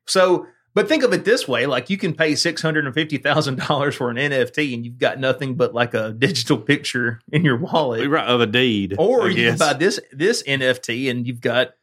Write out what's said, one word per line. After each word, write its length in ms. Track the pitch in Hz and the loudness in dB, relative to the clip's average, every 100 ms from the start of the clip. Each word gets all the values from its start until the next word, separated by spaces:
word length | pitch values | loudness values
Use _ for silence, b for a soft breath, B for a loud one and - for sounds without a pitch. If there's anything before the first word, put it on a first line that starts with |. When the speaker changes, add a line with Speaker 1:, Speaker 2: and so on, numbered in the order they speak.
| - | -2
Speaker 1:
So, 400 | 190 185 170 B B B 196 | 2 4 4 B B B -2
but 120 | 208 | 2
think 160 | 311 | 2
of 80 | 247 | 2
it 120 | 185 190 | 0 2
this 220 | 262 - | 0 0
way, 180 | 120 135 | 0 0
like, 240 | 127 123 | 0 -2
you 80 | 196 | -4
can 160 | 190 | -2
pay 220 | 156 160 139 | 0 0 2
six 260 | 170 160 | -2 -2
hundred 240 | 160 156 143 | -2 0 -2
and 80 | |
fifty 240 | 139 156 143 | -2 -2 -2
thousand 400 | 143 139 139 135 | 0 2 0 -2
dollars 360 | - 147 143 143 | -2 0 0 -2
for 140 | 123 | -4
an 80 | 117 | -2
N 140 | 143 | -2
F 200 | 139 117 | 0 0
T 220 | - 147 | 0 -4
and 120 | 120 120 | -4 -8
you've 120 | 123 | -2
got 200 | 135 95 | -2 0
nothing 360 | 131 127 135 123 | -2 -2 -2 0
but, 180 | 120 | 0
like, 200 | 117 120 | 0 0
a 180 | 117 110 | 0 -4
digital 440 | 110 127 120 - 139 | 0 0 0 0 -2
picture 600 | - 143 - 127 120 117 - | 2 -2 0 -4 -4 -4 -4
in 120 | 151 | 0
your 140 | 165 117 | 2 0
wallet. 500 | - 165 139 113 139 | 0 0 0 -2 -2
Speaker 2:
Right, 160 | 151 110 | -2 0
of 120 | 123 | 2
a 60 | 113 | 2
deed, 480 | 120 127 107 98 98 | 2 2 2 -2 0
Speaker 1:
Or 260 | 185 254 | 2 2
Speaker 2:
I 40 | 381 | 2
Speaker 1:
you 40 | 180 | 2
can 80 | |
Speaker 2:
guess. 160 | 117 156 | 2 2
Speaker 1:
buy 140 | 151 | 2
this, 260 | 139 175 - - | 2 0 0 -8
this 300 | 135 180 233 - | -4 -2 -2 -2
N 140 | 135 | -2
F 200 | 131 127 | 0 -2
T 280 | - 117 135 | -2 -4 -2
and 180 | 123 120 | -4 -4
you've 140 | 120 | -4
got 300 | 123 120 - _ | -2 0 -2 _